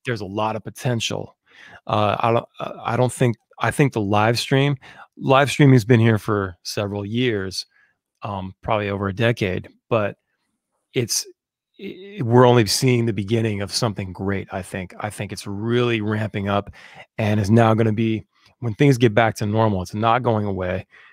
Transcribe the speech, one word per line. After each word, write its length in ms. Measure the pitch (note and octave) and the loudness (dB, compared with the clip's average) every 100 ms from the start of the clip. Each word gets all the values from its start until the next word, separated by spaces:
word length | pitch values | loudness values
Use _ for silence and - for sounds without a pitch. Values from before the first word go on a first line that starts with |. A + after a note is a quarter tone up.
| C3 | -8
there's 160 | A2+ | -8
a 40 | F#2+ | -6
lot 300 | G#2 G#2+ A2 | -4 -4 -6
of 80 | |
potential. 720 | G#2+ - B2+ A#2 - G2+ G2 _ _ - - - - | -10 -8 -4 -4 -4 -6 -10 _ _ -20 -20 -20 -4
Uh, 300 | G#2+ G#2 - | 0 0 0
I 140 | A#2 | 2
don't, 140 | A#2 - - | 0 -2 -12
uh, 140 | - - | -12 -8
I 140 | A2+ A#2 | -4 0
don't 160 | B2+ | 0
think, 240 | - B2 A2 _ - | 0 0 -2 _ -4
I 100 | A#2 | -4
think 220 | - C#3+ | 0 0
the 80 | A2 | 0
live 380 | G2+ G#2 G#2+ A#2+ | 0 2 2 0
stream, 380 | - C3+ C#3+ C3+ - - - - | 0 0 2 -2 -8 -20 -20 -10
live 340 | C#3+ C3+ C#3+ | 2 4 4
streaming 240 | - C#3 | 4 6
has 100 | C3 | 6
been 160 | G#2 A#2 | 6 4
here 180 | A2+ G#2+ | 6 2
for 380 | - G2+ F#2+ F2 | 0 -2 -2 -8
several 400 | - - G2+ G2+ G2+ | -10 -8 -6 -6 -6
years, 600 | A2+ B2+ G#2 F#2+ - - _ _ _ _ _ | -2 -2 -2 -6 -10 -14 _ _ _ _ _
um, 320 | A2 G2 F#2 - | -10 -10 -10 -12
probably 260 | - A2 G2+ | -4 -2 -2
over 180 | G2 G2 | -4 -4
a 80 | |
decade, 540 | F#2 A#2 A#2+ G2 G2 - _ - | 0 0 0 -2 -4 -10 _ -4
but 280 | A2+ G2+ - _ _ _ _ _ _ _ | -2 -2 -8 _ _ _ _ _ _ _
it's, 320 | C3+ A#2 - G4 - _ _ _ _ | -4 -2 -4 -8 -20 _ _ _ _
i-, 400 | G3 F#3 G3+ G3+ | -16 -14 -18 -8
we're 240 | A#2 B2 B2 | 4 8 8
only 200 | B2 G2+ | 8 4
seeing 400 | - C3 B2 A#2 | 0 0 0 0
the 60 | |
beginning 500 | G2+ G2 A#2 A2+ G2+ | -4 -2 -2 -2 -4
of 100 | G2 | -6
something 400 | - A#2 G2 F#2+ | -4 -4 -4 -10
great, 360 | F2 G2 G2 E2+ | -6 -4 -4 -6
I 100 | G2 | -10
think. 300 | F2+ G2 F2+ - | -10 -10 -10 -10
I 100 | G#2 | -10
think 200 | - G2+ | -8 -12
it's 160 | G2+ G#2 | -10 -10
really 540 | G2 A2+ A#2+ A#2+ A2+ | -8 -2 0 0 -2
ramping 480 | G#2 G#2+ G#2+ G#2+ G2 | -2 -4 -4 -4 -2
up 220 | G2+ - - - - - - | -2 -4 -16 -20 -20 -20 -4
and 220 | G#2+ G#2+ | -2 0
is 120 | G2 | 2
now 240 | A2+ A2+ | 4 4
gonna 180 | A2+ A2+ | 4 0
be, 340 | G#2+ A2+ G#2+ - _ _ _ | 0 -2 -4 -8 _ _ _
when 160 | A#2 | -8
things 240 | G#2 C#3+ B2 | 2 4 6
get 160 | A#2+ | 4
back 220 | G#2 A2 - | 4 2 0
to 100 | G#2 | -2
normal, 360 | A2 A2 F#2+ | 2 2 0
it's 120 | F2+ | -4
not 300 | G#2 A2+ A#2+ | -2 0 2
going 220 | A#2+ G#2+ G#2 | 2 0 -2
away. 400 | F#2 F2+ F#2 - - - | -4 -4 -4 -8 -20 -20